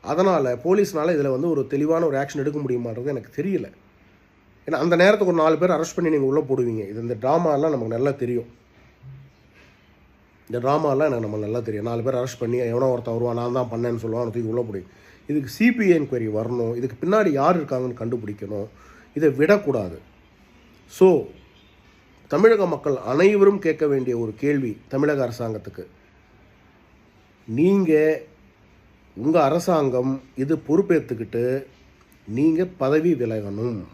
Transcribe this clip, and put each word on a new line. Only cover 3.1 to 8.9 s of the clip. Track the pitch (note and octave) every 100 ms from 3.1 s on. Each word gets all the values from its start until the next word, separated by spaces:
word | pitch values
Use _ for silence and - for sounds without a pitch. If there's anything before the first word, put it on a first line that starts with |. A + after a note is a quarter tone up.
| C3 - -
தெரியல. | F3+ F#3+ - - _ _ _ _ _ _ _ _ -
ஏன்னா, |
அந்த | D3+ E3 E3+
நேரத்துக்கு | F#3+ G#3 F#3+
ஒரு | E3+
நாலு | D#3 D#3
பேர் | F3+
அரெஸ்ட் | D#3 D#3+ -
பண்ணி | E3+
நீங்க | D3+ C3+
உள்ள | D3
போடுவீங்க. | C3+ B2+ A#2+ A2 G2
இது, | G#2+
இந்த | A#2 A2
டிராமாலாம் | B2+ E3 E3 C#3+ D#3+
நமக்கு | C3+ A2+ A#2
நல்லா | C#3
தெரியும். | C#3 B2 A#2+ - - _ _ -